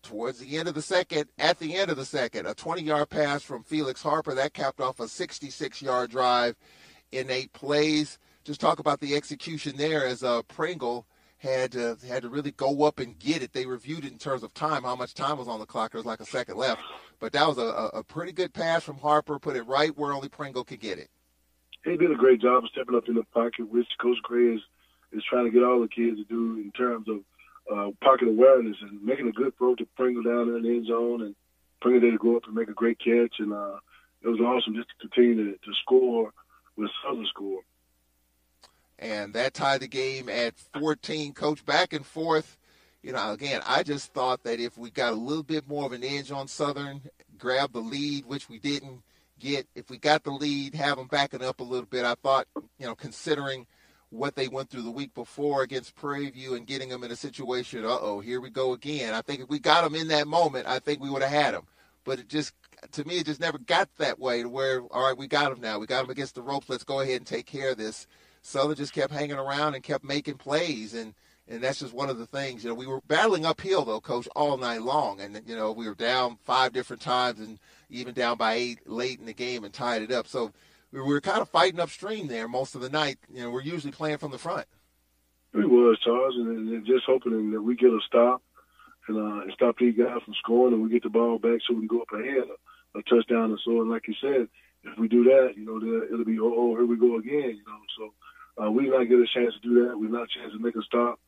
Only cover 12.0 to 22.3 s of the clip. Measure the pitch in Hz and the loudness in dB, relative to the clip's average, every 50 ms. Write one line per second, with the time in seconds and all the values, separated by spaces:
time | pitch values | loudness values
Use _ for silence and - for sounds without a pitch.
12 | 120 127 123 131 120 120 123 143 147 143 - - 143 135 143 139 147 151 147 - | -10 -6 -6 -6 -6 -4 -6 -6 -6 -6 -6 -2 0 0 2 4 4 2 2 0
13 | 131 117 - 78 - 139 165 165 127 120 _ 131 127 127 127 117 110 131 156 170 | -8 -10 -10 -8 -2 -2 -2 0 -2 -4 _ -4 -4 -4 -6 -8 -6 -10 -10 -8
14 | 139 139 120 110 - 147 135 127 113 107 _ - 156 151 156 139 123 123 127 127 | -8 -12 -12 -10 -6 -6 -6 -6 -6 -12 _ -4 -2 0 0 0 -2 -4 -4 -4
15 | 127 120 - - 139 135 151 143 127 117 117 110 107 - - 123 110 113 - 117 | -6 -8 -6 -4 -2 -2 -2 -4 -4 -8 -8 -8 -8 -8 -4 -4 -4 -4 -4 -8
16 | 110 117 113 110 110 - - 131 123 - 90 101 131 131 117 - - - - - | -6 -6 -8 -8 -10 -6 -6 -6 -6 -4 -4 -2 -2 -2 -2 -2 -6 -14 -16 -16
17 | - - _ _ - 110 - 143 - 160 147 127 117 117 - - 226 - - - | -18 -20 _ _ -10 -4 2 2 2 2 2 0 -2 -2 -2 -2 -4 -4 -4 -8
18 | 226 _ - - 175 180 175 165 180 175 _ 160 165 165 165 170 - - 143 139 | -10 _ -10 -10 -10 -8 -4 -4 -4 -4 _ -4 -2 0 0 0 -2 -4 -14 -4
19 | 143 147 151 151 151 - 151 143 - 156 135 123 113 117 131 143 151 160 147 143 | 2 4 4 4 2 0 -8 -6 -4 -4 -4 -4 -4 0 2 4 4 4 2 -2
20 | 147 143 143 139 139 135 - - 151 139 131 127 123 - 139 110 - 107 92 82 | -4 -4 -4 -4 -6 -10 -10 -10 -10 -6 -6 -8 -8 -8 -12 -10 -8 -8 -8 -8
21 | 69 _ _ _ _ _ _ _ _ _ _ _ _ _ - - _ - 175 160 | -10 _ _ _ _ _ _ _ _ _ _ _ _ _ -20 -8 _ -2 2 4
22 | 165 165 151 120 120 131 | 4 4 4 6 8 8